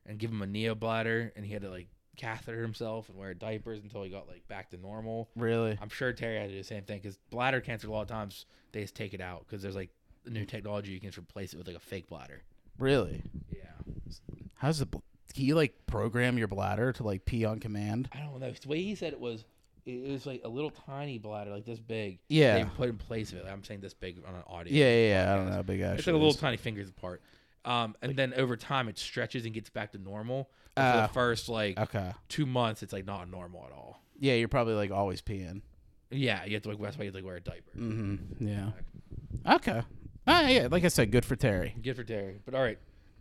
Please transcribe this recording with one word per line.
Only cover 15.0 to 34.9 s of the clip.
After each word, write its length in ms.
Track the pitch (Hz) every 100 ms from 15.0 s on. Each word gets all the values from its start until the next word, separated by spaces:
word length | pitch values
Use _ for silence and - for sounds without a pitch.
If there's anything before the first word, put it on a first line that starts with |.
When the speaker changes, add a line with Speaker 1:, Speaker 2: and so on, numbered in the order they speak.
| - _ -
Speaker 2:
can 120 | - 131
you, 100 | 160
like, 300 | - - -
program 520 | 110 110 120 123 123
your 100 | 104
bladder 440 | 98 98 101 127
to, 100 | -
like, 220 | 107 95 -
pee 200 | 117 107
on 140 | 110
command? 500 | 107 104 104 113 131
Speaker 1:
I 80 | 143
don't 200 | 147 131
know. 120 | 127
The 160 | - 135
way 140 | 156
he 140 | 196 202
said 180 | 165
it 60 | 135
was, 260 | 120 113 - _ _ _ 131
it 240 | 123 135
was, 160 | 135 139
like, 160 | 127
a 60 | 113
little 220 | 123 151
tiny 480 | - - 139 147 117
bladder, 320 | 107 104 104
like, 140 | 101 113
this 140 | 113
big. 400 | 113 110 104 92 -
Speaker 2:
Yeah. 300 | 156 135 104
Speaker 1:
They 80 | 104
put 240 | - 123
in 80 | 107
place 340 | - 113 104
of 60 | 90
it. 80 | 92
I'm 180 | 98
saying 180 | 95 101
this 120 | 95
big 240 | - 92 87 92
on 60 | 90
an 80 | -
audio 260 | 87 85
Speaker 2:
Yeah, 160 | 147 131
yeah, 180 | 117 110
yeah. 240 | 95 92
I 20 | 98
don't 80 | 92
Speaker 1:
podcast. 40 |
Speaker 2:
know 60 | 92
how 60 |
big 180 | 92 95
Speaker 1:
It's, 80 | 92
like, 80 | -
Speaker 2:
actually 120 | 185
Speaker 1:
a 20 | 160
little 120 | 156
Speaker 2:
is. 60 | 143
Speaker 1:
tiny 200 | 143 110
fingers 320 | 120 104 98
apart. 320 | - 90 90 _ - _ _ -
Um, 300 | 120 110 -
and 80 | 127
Speaker 2:
Like 40 | 135
Speaker 1:
then 180 | 127 127
over 200 | 131 113
time, 320 | - 135 113
it 100 | 92
stretches 460 | - 123 117 131
and 100 | 113
gets 160 | 110 -
back 220 | 117 107
to 60 | 101
normal. 520 | 95 104 113 131 135 _ -
But 180 | 135 131
for 40 | 117
Speaker 2:
Uh, 80 | 110
Speaker 1:
the 60 |
first, 360 | 127 123 113 -
like, 280 | 113 104 95
Speaker 2:
okay. 360 | 107 104 92 - -
Speaker 1:
two 160 | - 139
months, 360 | 127 113 110
it's, 120 | 101
like, 120 | 98 95
not 240 | 98 90
normal 360 | 90 87 87 65
at 80 |
all. 280 | 69 60 - _ -
Speaker 2:
Yeah, 160 | 135 117
you're 120 | 113
probably, 260 | 135 113 107
like, 140 | 101